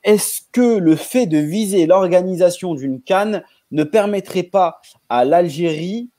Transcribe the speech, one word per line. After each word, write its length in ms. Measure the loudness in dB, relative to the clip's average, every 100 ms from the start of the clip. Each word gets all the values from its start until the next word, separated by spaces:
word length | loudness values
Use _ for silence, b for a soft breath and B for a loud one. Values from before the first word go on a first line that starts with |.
Est-ce 380 | 2 2 0 -10 _
que 260 | 0 2 2
le 180 | 2 0
fait 300 | 0 -2 0
de 120 | -2
viser 480 | -2 -4 -2 0 2
l'organisation 880 | 2 2 0 0 0 0 0 -8
d'une 280 | -6 -6 -8
can 400 | -2 -2 -2 -6 b b _
ne 140 | -4
permettrait 580 | 0 0 0 -4 -6 -8
pas 360 | -2 0 0 -4 b b _
à 160 | 2
l'Algérie 840 | 4 4 2 -2 -4 -4 -6 -8 -10